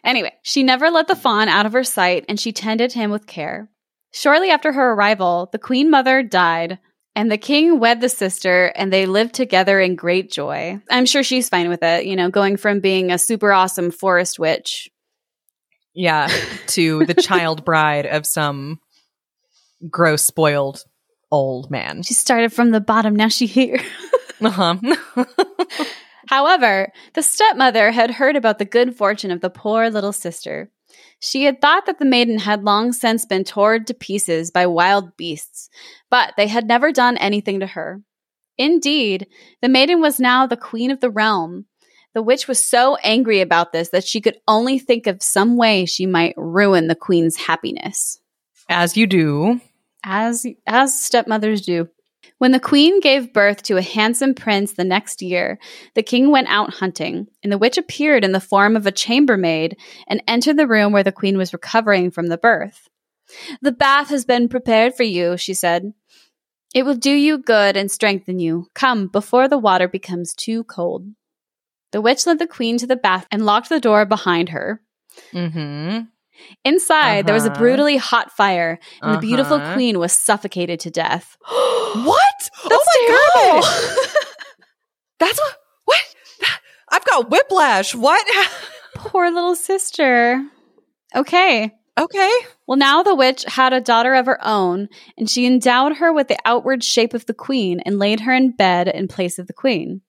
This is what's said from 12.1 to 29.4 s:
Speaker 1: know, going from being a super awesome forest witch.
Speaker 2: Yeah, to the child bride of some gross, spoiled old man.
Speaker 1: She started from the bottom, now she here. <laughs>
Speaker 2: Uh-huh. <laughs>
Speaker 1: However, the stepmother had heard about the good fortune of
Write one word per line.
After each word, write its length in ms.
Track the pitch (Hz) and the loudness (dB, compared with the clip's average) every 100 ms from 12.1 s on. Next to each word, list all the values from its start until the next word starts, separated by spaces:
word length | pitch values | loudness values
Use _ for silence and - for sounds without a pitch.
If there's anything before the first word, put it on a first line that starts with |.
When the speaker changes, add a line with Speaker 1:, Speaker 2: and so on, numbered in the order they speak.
| 190 | -2
Speaker 1:
know, 140 | 180 | 0
going 260 | 196 196 196 | 0 0 0
from 240 | 208 202 | -2 0
being 320 | 190 190 185 | 0 0 0
a 60 | 175 | -2
super 340 | - 220 208 | -2 0 2
awesome 400 | 196 185 190 175 | 2 2 0 -6
forest 480 | 170 190 180 180 - | -2 0 0 0 -4
witch. 500 | 160 - - - - _ _ _ _ _ _ _ _ _ _ | -2 -2 -6 -12 -14 _ _ _ _ _ _ _ _ _ _
Speaker 2:
Yeah, 360 | - 175 156 143 127 120 - - | -4 0 0 0 -4 -6 -12 -6
to 380 | - 165 156 269 | 0 0 2 2
the 80 | |
child 520 | 165 - 185 165 160 165 | 2 2 0 0 -4 -2
bride 400 | 160 151 147 139 | 0 2 0 -2
of 200 | 151 151 | -4 -4
some 540 | - 147 139 139 156 _ _ _ _ _ _ _ _ _ _ 170 | -4 -4 -4 -10 -14 _ _ _ _ _ _ _ _ _ _ -12
gross, 340 | - 170 151 | 0 0 2
spoiled 640 | - - 156 143 139 139 - _ _ _ _ | -2 0 0 0 -4 -8 -20 _ _ _ _
old 380 | 151 135 127 135 | -2 -2 -6 -8
man. 340 | 135 69 76 | -8 -8 -10
Speaker 1:
She 100 | 175 | -4
started 400 | 240 - 240 233 | -4 0 2 0
from 180 | 226 240 | 2 2
the 80 | 220 | 2
bottom, 340 | 208 220 214 | 0 0 2
now 140 | 208 220 | 2 2
she 180 | - 233 | 0 0
here. 340 | 254 262 254 - | 0 0 -2 -6
<laughs> 40 | - 370 494 - - | -16 -4 -4 -4 -4
Speaker 2:
Uh-huh. 380 | 220 190 175 180 233 320 - - | -2 0 0 0 -2 -2 -2 -6
<laughs> 100 | 247 - 349 - 349 - 302 - - _ - | -4 -2 -4 -2 -6 -6 -10 -10 -20 _ -2
Speaker 1:
However, 640 | 269 285 359 240 190 196 - - | 0 2 4 4 2 -2 -8 -10
the 100 | - | -4
stepmother 680 | 302 - 427 247 262 226 208 | -4 2 2 4 2 4 2
had 200 | 233 233 | 2 0
heard 240 | 233 269 285 | 2 0 2
about 240 | 226 214 | 0 -2
the 60 | 202 | 0
good 300 | 233 247 240 | 0 0 0
fortune 360 | 202 208 196 | -2 -2 -6
of 100 | 175 | -6